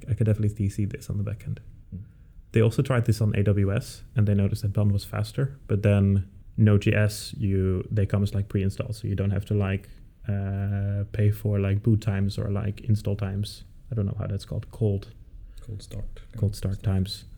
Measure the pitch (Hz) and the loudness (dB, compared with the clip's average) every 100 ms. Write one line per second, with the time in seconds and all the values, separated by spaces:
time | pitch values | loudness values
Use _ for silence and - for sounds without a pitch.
0 | - 113 110 101 104 101 98 - 101 - | -4 0 2 2 0 0 -2 -2 -4 -4
1 | - 101 101 101 - 104 - - - 92 | -6 -4 -4 -6 -8 -10 -10 -20 -16 -14
2 | - - - - - 113 110 123 139 123 | -14 -20 -20 -20 -2 4 4 4 2 2
3 | 113 107 110 98 101 101 98 98 - - | 2 2 2 2 2 4 2 0 -4 -14
4 | - - 104 101 98 104 101 104 101 101 | -6 0 2 4 2 0 -2 2 2 2
5 | - 104 104 - 135 - - 98 104 101 | -2 -4 -4 -2 -4 -4 -2 2 4 6
6 | 98 98 - - - - 107 101 110 104 | 6 4 0 -10 -10 4 6 6 4 4
7 | 107 - - - 101 95 95 92 - 110 | 2 0 -10 -4 0 2 2 0 0 0
8 | 98 101 101 98 98 101 95 - - 107 | 2 2 2 0 -2 0 0 -2 -6 -4
9 | 104 95 98 98 101 104 98 98 - - | -4 -2 0 0 0 0 0 -2 -6 -20
10 | - - - 98 98 98 98 101 101 101 | -20 -14 -4 -2 -2 -2 -2 0 0 -2
11 | 101 - 104 107 104 101 98 101 117 107 | -4 2 2 2 0 2 2 2 4 2
12 | - 98 98 104 107 101 - 101 - 107 | 2 0 0 -2 -4 -2 -4 -4 0 0
13 | 101 101 98 98 104 - - - - 113 | 0 -2 -2 -4 -6 -8 -18 -20 -8 -2
14 | 98 - 101 98 - 107 - - 107 98 | -2 -2 -4 -4 -4 -8 -8 -2 0 0
15 | - - - - - - - 98 - 104 | -4 -18 -20 -18 -18 -16 -12 -12 -10 -8
16 | - - - 107 101 - 95 98 107 95 | -8 -10 -12 -2 -2 0 -4 -2 0 0
17 | 95 - - | 0 -4 -14